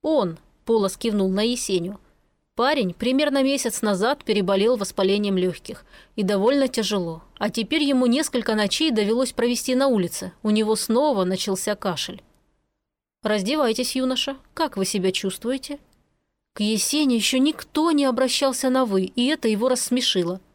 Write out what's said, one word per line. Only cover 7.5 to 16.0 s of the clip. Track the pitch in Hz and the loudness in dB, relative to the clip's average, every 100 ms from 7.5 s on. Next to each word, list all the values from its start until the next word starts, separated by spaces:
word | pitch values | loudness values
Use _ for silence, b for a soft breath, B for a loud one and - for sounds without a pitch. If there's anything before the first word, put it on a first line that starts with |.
теперь | - 220 311 | -4 -2 0
ему | 285 262 247 | 2 2 2
несколько | 254 311 254 226 | 2 0 -2 0
ночей | 214 202 - 320 | 0 0 0 0
довелось | 220 202 233 254 | 0 0 0 0
провести | - 240 233 - | 0 0 0 0
на | 254 277 | 2 2
улице, | 226 170 - 185 - | 2 0 -6 -12 -6
у | 214 | 0
него | 214 214 214 | 0 2 -2
снова | - 226 302 220 | 0 2 2 2
начался | 185 190 - 190 - | 0 -2 -2 -4 -4
кашель». | 208 196 160 - - _ _ _ _ _ _ _ _ _ _ | -4 -4 -4 -8 -12 _ _ _ _ _ _ _ _ _ _
«Раздевайтесь, | 214 214 190 311 254 220 247 262 | -2 0 0 0 0 0 -2 -2
юноша, | 254 254 277 269 _ | -2 -2 -4 -8 _
как | - 311 - | -4 -4 -2
вы | |
себя | 190 208 185 | -2 0 0
чувствуете?» | 185 190 - 226 262 269 285 _ _ | -2 -6 -6 -6 -6 -8 -14 _ _